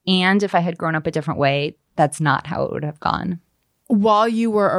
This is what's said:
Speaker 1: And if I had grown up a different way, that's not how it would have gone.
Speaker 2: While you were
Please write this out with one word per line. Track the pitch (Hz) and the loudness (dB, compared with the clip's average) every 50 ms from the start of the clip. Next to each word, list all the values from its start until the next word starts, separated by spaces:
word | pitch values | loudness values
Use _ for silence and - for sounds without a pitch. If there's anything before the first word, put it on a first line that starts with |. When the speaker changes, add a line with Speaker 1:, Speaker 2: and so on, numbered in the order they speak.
| _ - | _ 0
Speaker 1:
And | 185 185 180 185 196 202 | 2 2 4 4 4 4
if | 208 190 - | 2 2 2
I | 175 | 0
had | 170 180 165 - | 0 0 -2 -4
grown | 175 165 160 | -4 -4 -4
up | 156 151 | -2 -4
a | 170 | -4
different | 156 160 151 160 156 - | -4 -4 -4 -4 -2 0
way, | 143 139 139 143 143 151 147 _ _ _ _ | 0 0 0 0 -2 -4 -8 _ _ _ _
that's | - 156 143 - - | 0 0 0 0 0
not | 160 147 135 - - 147 | 0 0 0 0 -2 -4
how | - - 135 | -6 -4 -4
it | - | -4
would | - - 147 | -4 -6 -6
have | 147 151 - | -8 -8 -6
gone. | - - - - - 180 175 170 - _ _ _ _ _ _ _ _ | -4 -2 -2 -2 -4 -6 -6 -8 -10 _ _ _ _ _ _ _ _
Speaker 2:
While | - 233 208 196 220 208 208 220 233 | -2 0 2 2 4 2 2 2 0
you | 226 220 233 226 | 0 0 0 0
were | 214 214 202 196 - | 0 2 2 2 2